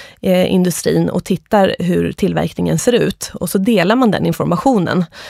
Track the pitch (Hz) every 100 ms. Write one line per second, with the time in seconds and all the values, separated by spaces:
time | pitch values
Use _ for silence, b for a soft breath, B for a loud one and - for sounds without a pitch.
0 | B B 190 180 180 185 180 - - 165
1 | 170 185 - 185 - 214 190 - 175 170
2 | 170 - 185 160 160 - 170 160 - 233
3 | 151 - - - 180 202 196 214 170 240
4 | 240 - 170 165 151 175 269 233 165 185
5 | 170 B B